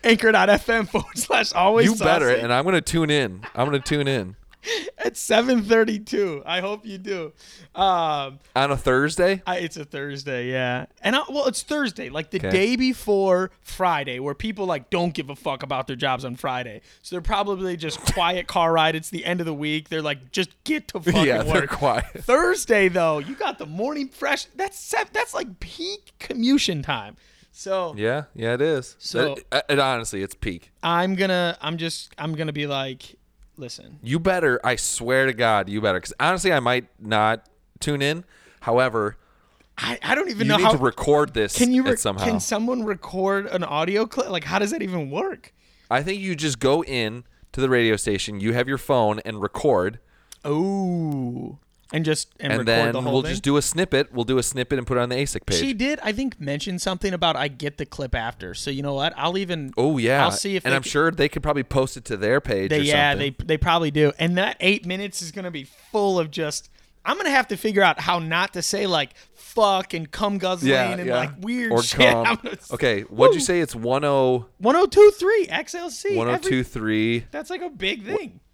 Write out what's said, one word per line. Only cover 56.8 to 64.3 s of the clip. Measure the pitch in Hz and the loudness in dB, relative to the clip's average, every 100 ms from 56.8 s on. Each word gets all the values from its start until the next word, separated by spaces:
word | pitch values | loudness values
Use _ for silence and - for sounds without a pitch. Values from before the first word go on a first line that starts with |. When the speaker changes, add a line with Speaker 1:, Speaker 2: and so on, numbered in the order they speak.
| - 180 202 | -4 -2 -4
Speaker 1:
about, | 180 170 143 | 0 0 0
"I | 143 | -4
get | 127 147 - | -4 -8 -8
the | 151 | -10
clip | - 135 123 | -8 -4 -4
after." | 113 - 92 92 | -4 -8 -12 -8
So | - | -6
you | 139 | -4
know | 143 139 | -4 -2
what? | 151 - | -4 -2
I'll | 151 190 | -2 -2
even, | 190 170 135 - | -4 -6 -4 0
Speaker 2:
Oh, | 135 147 | 2 2
yeah. | 117 139 143 | 2 4 2
Speaker 1:
I'll | |
see | 202 196 190 | 0 -2 -2
if | 127 | 0
Speaker 2:
And | |
Speaker 1:
they | 135 | 0
Speaker 2:
I'm | |
Speaker 1:
can | 127 | 0
Speaker 2:
sure | 147 165 | 2 2
they | 160 147 | 2 0
could | - | 0
probably | 151 143 | -2 -2
post | 123 135 135 - | 0 0 0 -4
it | - | -8
to | 104 | -2
their | 107 135 | 2 2
page | - 101 98 | 2 -2 2
Speaker 1:
They, | 151 | 2
Speaker 2:
or | |
Speaker 1:
yeah, | 143 147 147 | 2 4 4
Speaker 2:
something. | 143 143 135 | 2 -2 -4
Speaker 1:
they, | - | -2
they | 156 | 0
probably | 180 170 160 | 2 2 2
do. | 143 151 - | 4 4 4
And | 165 | 0